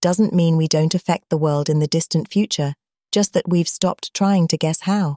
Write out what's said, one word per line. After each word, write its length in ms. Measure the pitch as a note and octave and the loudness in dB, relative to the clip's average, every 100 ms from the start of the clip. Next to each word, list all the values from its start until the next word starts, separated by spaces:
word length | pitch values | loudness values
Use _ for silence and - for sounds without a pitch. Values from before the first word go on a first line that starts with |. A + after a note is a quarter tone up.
doesn't 320 | F3 F3+ G#3+ | -2 2 2
mean 220 | F3 E3 D#3+ | 2 2 2
we 100 | D#3+ | 2
don't 280 | D#3 D#3+ | 2 0
affect 360 | F3+ - E3+ - | 0 -2 -4 -2
the 80 | D#3+ | -2
world 320 | D#3 D3 D3 | 0 0 0
in 80 | D#3 | 0
the 80 | D3+ | 0
distant 420 | E3 - E3 - | -2 -2 -2 -2
future, 460 | G3 G#3 - C#3+ C#3+ _ _ _ | -2 -2 -2 -4 -6 _ _ _
just 200 | - G3+ | -2 0
that 160 | F3+ E3+ | -2 0
we've 200 | F3 E3+ | 0 0
stopped 440 | - F#3 - - | -2 -4 -4 -10
trying 360 | - G3 G3 E3 | -2 0 2 2
to 100 | D#3 | 0
guess 220 | D#3 D#3+ | -2 -2
how. 360 | - G#3 F3 | -2 -2 -2